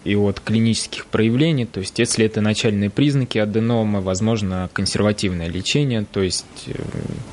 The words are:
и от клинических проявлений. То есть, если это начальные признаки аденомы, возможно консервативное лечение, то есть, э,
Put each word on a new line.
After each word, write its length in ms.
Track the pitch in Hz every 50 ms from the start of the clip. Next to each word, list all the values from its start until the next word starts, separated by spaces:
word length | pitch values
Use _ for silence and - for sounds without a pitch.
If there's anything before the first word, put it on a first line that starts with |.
| -
и 100 | 85 101
от 260 | 104 104 101 98 -
клинических 680 | - - 107 113 113 113 110 - - - - - -
проявлений. 580 | - - - 110 113 117 131 156 165 156 131 117
То 160 | 110 - 98
есть, 180 | 95 - - -
если 280 | 117 - - 117 110
это 160 | 107 - 113
начальные 480 | 104 107 107 - - 113 101 101 101 101
признаки 480 | - - 139 147 139 139 123 - - 110
аденомы, 640 | 107 107 101 110 113 117 120 113 110 107 101 98
возможно 680 | 92 92 92 90 107 110 117 107 101 92 92 92 92 87 -
консервативное 760 | - 98 - - 101 101 104 104 - - 95 90 85 82 85
лечение, 560 | 82 - - - - 147 147 135 117 110 104
то 160 | - - 101
есть, 240 | 95 90 - - - - - - -
э, 80 | - - - - - - 50 50 50 50 50 - -